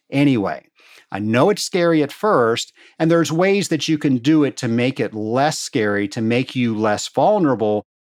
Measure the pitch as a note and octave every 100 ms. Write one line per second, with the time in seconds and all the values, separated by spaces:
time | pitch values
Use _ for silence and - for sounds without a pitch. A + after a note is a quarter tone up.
0 | _ C#3 C#3+ B2 F#2 D2+ - _ _ -
1 | _ G2 G#2+ A#2 F3 G#3 - F#3 E3+ D#3+
2 | D3 - G#3+ E3+ A#2 A#2 - _ - -
3 | D#3+ E3+ D3+ D#3+ F#3+ G3+ F3+ D#3+ - D#3
4 | D3+ B2+ B2 D#3 C#3 - B2 A#2 B2 C3+
5 | G#2+ G#2+ G#2+ A#2+ D3 D#3 - B2+ G#2 G2+
6 | G2+ A#2+ A2+ A#2+ B2+ C3 A#2+ G#2+ G#2+ G2+
7 | - - D#3+ G#3 D#3 A#2 G#2+ G#2 - _